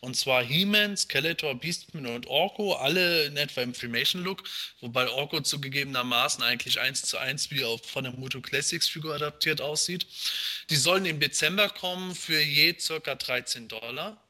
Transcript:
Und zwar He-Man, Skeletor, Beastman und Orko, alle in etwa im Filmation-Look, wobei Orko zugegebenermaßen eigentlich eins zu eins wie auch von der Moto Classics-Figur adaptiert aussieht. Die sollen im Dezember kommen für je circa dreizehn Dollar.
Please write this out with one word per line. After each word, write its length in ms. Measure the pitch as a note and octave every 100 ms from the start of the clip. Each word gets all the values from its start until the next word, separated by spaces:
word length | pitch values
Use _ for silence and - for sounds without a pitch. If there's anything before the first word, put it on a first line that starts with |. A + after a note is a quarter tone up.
Und 160 | B2+ B2+
zwar 260 | - C3
He-Man, 540 | A#2+ D3 G3 G#3 G#3 G3+
Skeletor, 580 | - C3+ D#3 E3+ D3+ B2+
Beastman 520 | D#3 F3 - E3 C3
und 200 | A#2+ B2
Orko, 460 | C#3 F#3 - G#3
alle 500 | F3+ C3 F3 F3+ E3+
in 140 | D3 C#3+
etwa 240 | D3 -
im 120 | B2
Filmation-Look, 720 | B2 A#2+ A#2 C#3+ F3+ F3+ F#3+ - - - -
wobei 280 | B2 A#2+ B2
Orko 300 | B2 D3 D#3+
zugegebenermaßen 1040 | C#3 C#3+ C3+ C#3 C#3 C3+ B2 A#2+ C3+ -
eigentlich 380 | A#2+ A#2+ - A#2
eins 220 | B2+ C3
zu 140 | - -
eins 340 | C3 C#3 -
wie 120 | D3
auch 160 | A2+ A#2 -
von 180 | -
der 80 | C3
Moto 300 | B2+ C3 C3
Classics-Figur 760 | - C3 - E3+ - E3 D#3 D3
adaptiert 460 | D3 D3 - D3+
aussieht. 440 | C#3 D3+ - F3+ - - - - - - -
Die 60 | D3+
sollen 300 | C3 F#3+ F#3+
im 160 | D#3
Dezember 480 | C#3+ - D#3 F#3+ G3+
kommen 460 | - F#3 F3+ F#3 F3
für 260 | - D#3
je 340 | D3+ C#3+ D#3+ E3+
circa 380 | - D#3+ D#3 C3+
dreizehn 540 | - B2+ B2 B2+ A2+
Dollar. 520 | A2 A#2 B2+ F3 G#3+ _